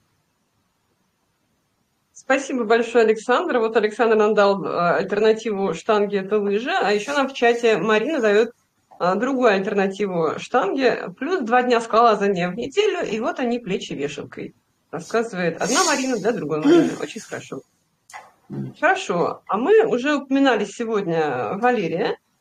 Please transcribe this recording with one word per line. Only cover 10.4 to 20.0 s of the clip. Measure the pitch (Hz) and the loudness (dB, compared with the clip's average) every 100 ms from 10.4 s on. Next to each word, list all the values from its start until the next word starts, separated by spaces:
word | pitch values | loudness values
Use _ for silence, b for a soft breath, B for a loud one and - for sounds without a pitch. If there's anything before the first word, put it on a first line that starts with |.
| - 247 381 285 247 - - 175 | -2 -2 0 0 0 0 -6 -8
Плюс | 277 359 | -4 -4
два | 226 247 | 0 0
дня | 233 233 | 2 0
скалолазания | 233 220 240 202 202 190 180 | 2 4 4 4 0 -2 -4
в | |
неделю, | 180 269 381 415 359 285 | -6 -6 0 0 0 -4
и | 220 | -4
вот | 269 339 | -4 -4
они, | 247 240 | -4 -4
плечи | 175 190 - | -4 -8 -6
вешалкой. | 139 143 - - - - _ _ _ - | -8 -8 -8 -14 -12 -14 _ _ _ -14
Рассказывает | 147 - 226 226 185 175 160 | -14 -4 -4 -4 -4 -4 -2
одна | 175 294 | 0 2
Марина | 349 269 262 233 | 2 0 -2 -2
для | 196 | -2
другой | 214 156 156 | -4 -4 0
Марины. | 269 339 254 - | 4 4 4 -2
Очень | - - | -10 -12
хорошо. | - 123 - 135 - _ _ _ _ - - _ - 139 131 - | -12 -12 -12 -16 -16 _ _ _ _ -20 -20 _ -14 -12 -10 -2
Хорошо. | 311 381 - 175 147 - - | 0 0 -2 -2 -2 -4 -6
А | 208 | -2
мы | 269 440 233 | 4 4 4
уже | 247 | 0